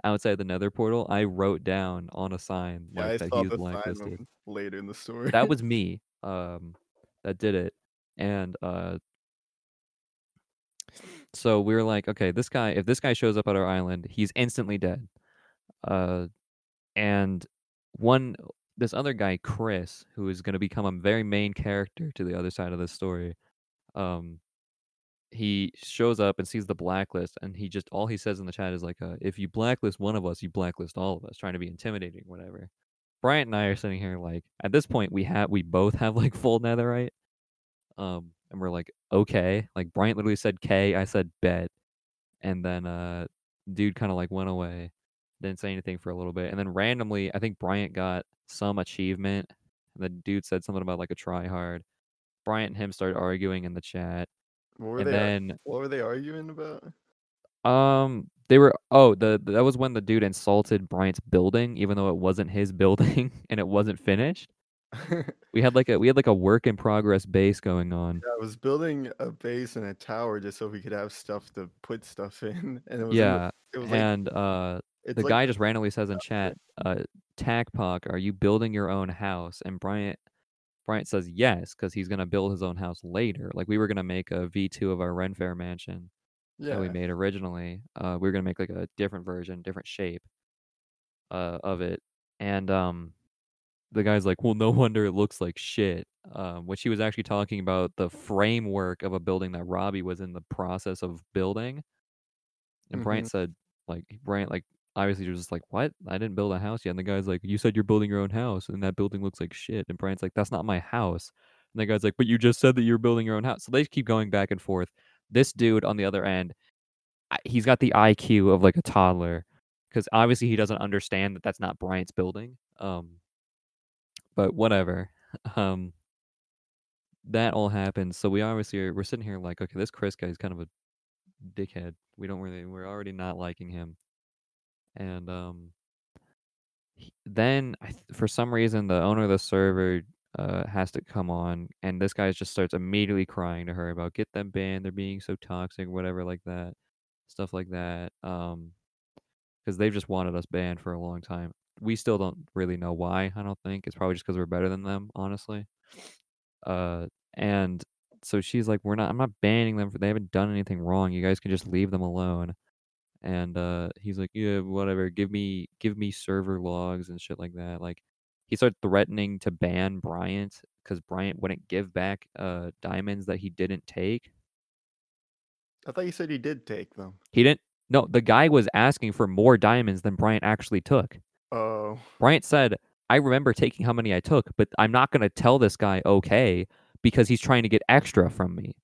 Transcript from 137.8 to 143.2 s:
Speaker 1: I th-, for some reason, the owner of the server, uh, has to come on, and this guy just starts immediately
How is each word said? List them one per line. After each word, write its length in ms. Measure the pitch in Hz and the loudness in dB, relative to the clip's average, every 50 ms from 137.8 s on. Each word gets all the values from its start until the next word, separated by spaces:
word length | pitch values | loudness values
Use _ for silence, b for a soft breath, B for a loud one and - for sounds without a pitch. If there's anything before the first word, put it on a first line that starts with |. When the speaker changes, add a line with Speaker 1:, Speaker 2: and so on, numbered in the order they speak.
| - | -12
Speaker 1:
I 60 | 101 | -14
th-, 160 | - - _ - - | -14 -16 _ -16 -6
for 140 | - 113 107 | -2 -2 -2
some 260 | - - 120 120 120 | 0 0 -2 0 2
reason, 340 | 113 113 113 110 110 104 98 | 2 2 4 2 2 0 2
the 140 | 92 90 82 | 2 4 4
owner 220 | 98 107 110 110 | 4 4 4 4
of 60 | 101 | 2
the 80 | 98 98 | 2 0
server, 640 | - - - 95 95 98 92 92 92 92 90 87 82 _ _ _ _ _ - - | 0 0 2 4 4 4 4 2 2 0 0 -2 -4 _ _ _ _ _ -10 -8
uh, 280 | 98 98 92 92 87 98 | -6 -4 -4 -4 -6 -4
has 220 | 98 95 95 92 - | -4 -4 -4 -4 -6
to 100 | - - | -8 -10
come 280 | - - 104 90 87 | -8 -6 -6 -4 -4
on, 380 | 87 85 87 87 87 87 85 85 - _ - | -4 -4 -4 -4 -4 -6 -8 -12 -12 _ -6
and 180 | 95 92 90 95 | -6 -2 -2 -2
this 100 | 98 - | -2 0
guy 160 | - 101 95 92 | 0 0 0 0
just 200 | - 98 - - | -2 -6 -6 -2
starts 220 | - 95 90 - | -2 0 0 -2
immediately 520 | 90 90 92 98 104 104 95 104 95 | -4 -4 -2 0 0 0 2 0 0